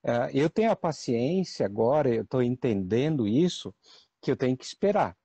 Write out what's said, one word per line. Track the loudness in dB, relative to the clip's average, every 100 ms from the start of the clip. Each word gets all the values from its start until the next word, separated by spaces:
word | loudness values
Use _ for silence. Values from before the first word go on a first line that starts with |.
Eh, | -2 -2 0
eu | 0 0
tenho | 2 0
a | 0
paciência | -2 -4 -2 0 2 0 -2 -4 -4
agora, | 0 2 4 2
eu | 0 -2
tô | 0
entendendo | 0 0 -2 -2 0 0 0 0 0
isso, | 2 0 -2 -14 -18 _ -20 _ _
que | -4
eu | -2
tenho | 0 -2
que | -6
esperar. | -2 0 2 0 -4